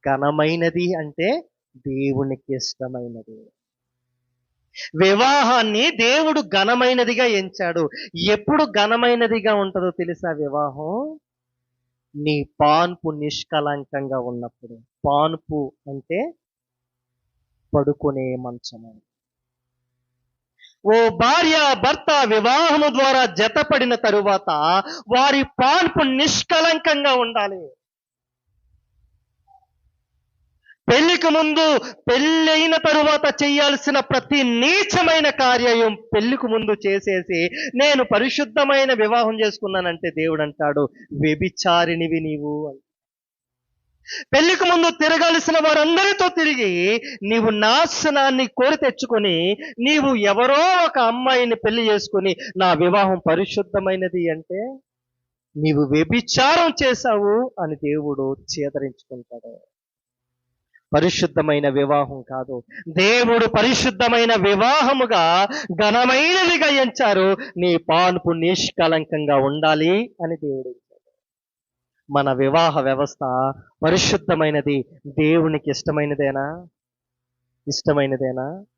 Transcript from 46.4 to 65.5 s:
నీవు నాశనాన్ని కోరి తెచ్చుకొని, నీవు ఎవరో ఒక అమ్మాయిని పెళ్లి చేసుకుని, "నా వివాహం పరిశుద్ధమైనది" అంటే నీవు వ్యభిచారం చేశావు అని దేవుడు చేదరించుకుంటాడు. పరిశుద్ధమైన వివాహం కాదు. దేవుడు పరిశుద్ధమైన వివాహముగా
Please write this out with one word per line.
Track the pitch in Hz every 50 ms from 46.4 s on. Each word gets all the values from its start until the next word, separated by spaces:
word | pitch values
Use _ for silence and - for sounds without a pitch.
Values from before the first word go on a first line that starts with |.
| 320 302 285 247 226 196 180 175 175 190 220 233 - - - - 196
నీవు | 202 220 233 220 220
నాశనాన్ని | 214 208 214 214 240 294 339 311 - - - 311 285 285 269 269 262 254 262
కోరి | 233 _ - 254 269 311
తెచ్చుకొని, | 302 311 262 - 254 269 247 233 214 208 196 175 165 170 185 208 - 302 302 247 -
నీవు | 240 269 302 302 277 277 262
ఎవరో | 226 202 202 202 208 240 262 277 294 330 370 370 359 339
ఒక | 311 - 269
అమ్మాయిని | 240 226 233 247 254 262 262 247 247 240 226
పెళ్లి | 226 - 220 214 233 226 220
చేసుకుని, | 214 202 208 - - 196 185 196 175 - - 226 190
"నా | 185 190 180 175
వివాహం | 151 170 180 180 208 196 190 190 175 - 170
పరిశుద్ధమైనది" | 160 165 196 - - 214 196 180 - 202 196 196 190 185 185 180 170 180 170 165
అంటే | 160 160 160 _ 180 190 220 247 269 269 _ _ _ _ _ _ _ _ _ _ _ _ _ _ _
నీవు | 147 151 156 151 143 147
వ్యభిచారం | 131 143 151 165 160 214 240 233 - - 262 262 277 320 349 339 330 - - 294
చేశావు | 262 247 - - 254 220 208 202 202 208 226 254 254 _ - 180
అని | 156 156
దేవుడు | 139 156 147 147 151 147 147 143 135 135 135 135 135
చేదరించుకుంటాడు. | - - - 165 143 139 139 147 139 135 120 _ _ _ 131 123 120 _ 120 120 - 117 113 - _ _ _ _ _ _ _ _ _ _ _ _ _ _ _ _ _ _ _ _ _ _ _ _ _ _ -
పరిశుద్ధమైన | 151 160 180 - - 175 165 - - 151 156 147 147 143 143
వివాహం | 131 139 143 139 147 143 143 131 139 135 120 _
కాదు. | 131 131 127 127 131 123 - _ - - -
దేవుడు | 170 156 175 190 202 226 247 240 233 233 226 226
పరిశుద్ధమైన | 220 - 214 208 247 254 - - 262 202 185 240 233 233 233 233 233 233
వివాహముగా | 208 185 202 202 196 220 240 277 311 269 247 277 262 254 226 226 185 165 165 170 185 196 208